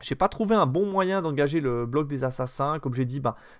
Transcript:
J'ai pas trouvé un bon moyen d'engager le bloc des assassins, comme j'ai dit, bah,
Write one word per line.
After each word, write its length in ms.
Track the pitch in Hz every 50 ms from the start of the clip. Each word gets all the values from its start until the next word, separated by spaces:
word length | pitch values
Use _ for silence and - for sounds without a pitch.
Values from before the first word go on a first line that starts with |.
J'ai 140 | - - 139
pas 160 | - 185 208
trouvé 240 | - - 220 202 226
un 100 | 208 165
bon 220 | 131 131 175 202
moyen 340 | 202 190 190 185 185 190 196
d'engager 400 | 165 160 143 139 143 143 156 165
le 240 | 143 127 120 120 120
bloc 240 | 117 127 151 151 139
des 160 | 143 131 131
assassins, 540 | 127 127 - 127 127 - - 139 147 160 156
comme 160 | - 135 120
j'ai 100 | 131 131
dit, 160 | 123 131 143
bah, 160 | 131 120 - - - - -